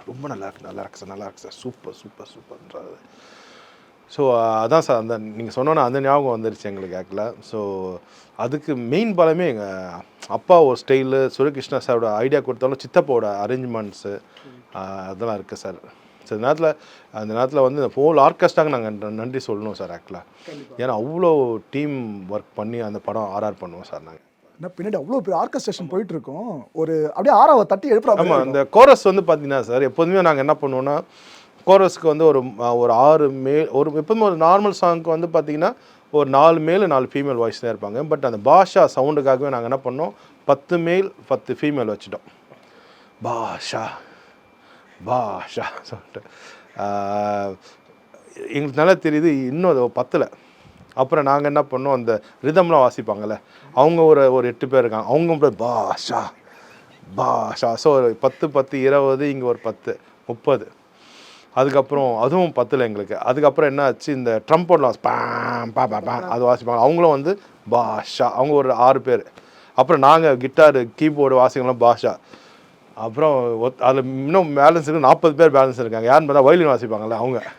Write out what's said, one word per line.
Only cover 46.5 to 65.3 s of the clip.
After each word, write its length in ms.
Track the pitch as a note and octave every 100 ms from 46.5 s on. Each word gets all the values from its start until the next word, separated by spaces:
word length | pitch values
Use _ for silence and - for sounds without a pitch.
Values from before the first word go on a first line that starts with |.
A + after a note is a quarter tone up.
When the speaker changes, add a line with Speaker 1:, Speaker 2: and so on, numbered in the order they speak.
| - _ -
Speaker 1:
ஆ, 720 | G2+ G2+ G2 G#2 G#2 G2+ G2+ F#2+ - _ _ _ _ - _ -
எங்களுக்கு 400 | - C#3+ D3 C3
நல்லா 160 | E3+
தெரியுது, 340 | F#3 D#3+ D3+ E3
இன்னும் 440 | C#3 B2+ D3+ F3+
அது 180 | C3+ B2
பத்தல. 400 | A#2+ B2+ E3 A#2+ - _ _ _ _ _
அப்புறம் 300 | - C3 D#3
நாங்க 220 | C#3 C#3+ D3
என்ன 160 | D3 C#3+
பண்ணோம், 220 | B2+ C#3
அந்த 280 | C3 A#2 G#2+ - -
ரிதம்லாம் 440 | C3+ E3+ F3 D#3 B2
வாசிப்பாங்கல்ல, 520 | - A2 G#2 G#2+ G#2 _ - -
அவங்க 280 | B2+ D3+ E3+
ஒரு, 320 | D#3+ D3 C3+
ஒரு 140 | B2+ B2
எட்டு 200 | A#2+ C3
பேர் 120 | C3
இருக்காங்க, 280 | A#2+ A2 G#2+
அவங்க 260 | D3 E3+
கூட 160 | D#3 C#3+
பாஷா, 720 | G2+ A#2+ A#2 F#2+ - - B2 - - _ - - - _ _ - G2
பாஷா. 560 | B2 A#2 A2 A2+ A#2+
So, 200 | A2+ D#3+
ஒரு 240 | C#3 A#2+ A2
பத்து, 280 | C3 - D#3+
பத்து, 320 | C#3 C3+ C#3
இருபது, 480 | C3 C#3+ C3+ C3+ C#3+
இங்க 160 | C3+ B2
ஒரு 120 | A#2
பத்து, 420 | A2+ G#2 A#2+ - _ _ -
முப்பது. 400 | A#2+ - B2 G#2+ _ _ _ - - - - _
அதுக்கப்புறம் 680 | B2+ C#3 C3+ C3+ C#3+ C3 A2+
அதுவும் 340 | B2+ F#3 E3+
பத்தல 300 | C3 A#2+ C3+
எங்களுக்கு. 360 | A#2 G#2 G2 G#2
அதுக்கப்புறம் 500 | A#2 C3 D3 C#3 D3+
என்ன 140 | C#3
ஆச்சு, 300 | C#3 A#2 -
இந்த 280 | C3+ A#2+ A2 -
ட்ரம்பட்லாம் 460 | E3 F3 E3 C3
வாசி-, 140 | - A#2
பாம், 640 | A#2+ A#2+